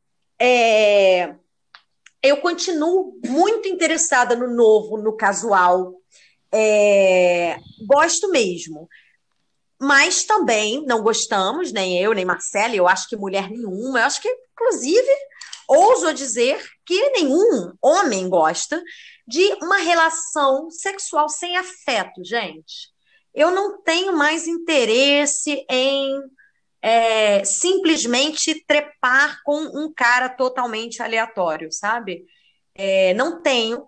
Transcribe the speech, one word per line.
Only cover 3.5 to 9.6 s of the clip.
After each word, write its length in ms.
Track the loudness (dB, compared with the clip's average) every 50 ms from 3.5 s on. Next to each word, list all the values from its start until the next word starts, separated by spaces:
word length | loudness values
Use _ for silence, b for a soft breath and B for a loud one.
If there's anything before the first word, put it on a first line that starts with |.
| 0 -2 -4
interessada 680 | -6 -4 -2 -2 -2 0 0 -2 0 2 2 2 2 0
no 140 | -2 -2
novo, 500 | -2 2 4 6 6 6 4 2 -2 -8
no 140 | -6 -4 -4
casual. 840 | -4 -2 -2 -2 -2 -2 -2 0 2 4 4 4 4 2 0 -4 -8 -18 _ _ b b b b b b _ -4 0
É... 1040 | 2 2 4 4 4 4 4 6 6 4 4 4 4 4 4 2 0 -2 -2 -4 -6 -12 -20 -20 -6 0
Gosto 460 | 2 4 4 4 2 0 -2 -2 0
mesmo. 560 | 0 0 0 0 -4 -8 -10 -14 -16 -18 -18 -20 b b b b b b b _ _ _ _ _ _ _